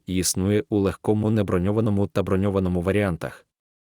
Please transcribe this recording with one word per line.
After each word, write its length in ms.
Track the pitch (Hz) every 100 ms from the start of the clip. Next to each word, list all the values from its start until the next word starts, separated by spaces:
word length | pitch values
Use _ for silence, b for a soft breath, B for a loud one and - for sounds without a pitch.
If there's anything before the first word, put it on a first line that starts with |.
| -
і 100 | 90
існує 480 | 82 - 95 104 -
у 100 | 107
легкому 500 | 98 - - 107 107
неброньованому 800 | 110 95 92 90 107 113 101 101
та 160 | -
броньованому 580 | 95 95 101 98 92 90
варіантах. 640 | 90 101 101 82 65 - _ _ _ _